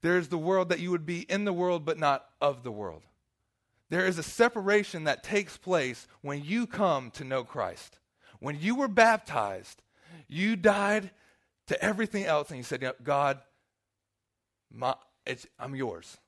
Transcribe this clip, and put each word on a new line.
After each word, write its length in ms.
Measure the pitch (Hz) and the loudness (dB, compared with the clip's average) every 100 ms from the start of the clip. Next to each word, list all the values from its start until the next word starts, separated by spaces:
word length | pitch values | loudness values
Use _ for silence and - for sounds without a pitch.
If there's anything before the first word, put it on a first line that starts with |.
There 160 | 160 180 | 4 2
is 100 | 156 | 2
the 100 | 170 | -2
world 320 | 160 190 180 | 2 2 2
that 100 | 175 | 0
you 100 | 175 | 0
would 160 | 175 156 | -2 -2
be 140 | 175 | -6
in 240 | - 190 | -2 -2
the 80 | 208 | 0
world, 320 | 175 180 175 | 0 0 0
but 140 | 151 160 | -2 0
not 260 | 151 139 - _ | 2 2 -2 _
of 240 | 143 131 | 0 0
the 80 | 123 | -8
world. 320 | 107 98 78 _ _ _ _ _ _ _ _ _ | -8 -8 -10 _ _ _ _ _ _ _ _ _
There 160 | 165 185 | 0 2
is 120 | 170 | 0
a 60 | |
separation 800 | 151 - 233 233 196 208 202 170 | -4 4 4 4 2 2 2 -4
that 180 | 156 135 | -2 -2
takes 340 | - 202 196 - | 0 -2 -2 -10
place 520 | - 180 131 120 - - | 0 2 2 -4 -14 -14
when 220 | 143 143 | -8 -8
you 220 | 143 214 240 | -2 -2 -2
come 460 | - 196 143 127 | 0 2 2 -2
to 100 | - | -12
know 220 | 135 131 | -4 -4
Christ. 560 | 120 - 92 87 - _ _ _ _ - | -4 -4 -4 -6 -18 _ _ _ _ -12
When 180 | 135 147 | -8 -4
you 140 | 175 | -2
were 140 | 247 269 | 0 2
baptized, 920 | 196 226 220 - 135 104 95 90 - _ _ - 170 147 | 6 6 6 0 -2 -2 -4 -12 -20 _ _ -20 -20 -12
you 300 | 143 202 226 | -2 0 2
died 560 | 208 196 202 214 190 _ _ _ _ _ - | 2 4 2 0 -2 _ _ _ _ _ -6
to 120 | - | -2
everything 440 | 202 202 220 208 | 0 0 -2 -2
else, 240 | 196 151 147 | 0 0 -2
and 60 | 135 | -10
you 80 | |
said, 180 | 123 131 | -8 -6
"You 60 | 131 | -6
know, 60 | - | -6
God, 340 | 123 143 143 135 _ _ _ _ _ _ _ _ _ _ _ _ _ | -2 2 2 0 _ _ _ _ _ _ _ _ _ _ _ _ _
my, 240 | 110 127 - _ _ | -4 -4 -4 _ _
it's, 220 | - 127 - _ | -10 -10 -10 _
I'm 200 | 131 135 | -10 -4
yours. 400 | 131 85 - - | -4 -6 -12 -20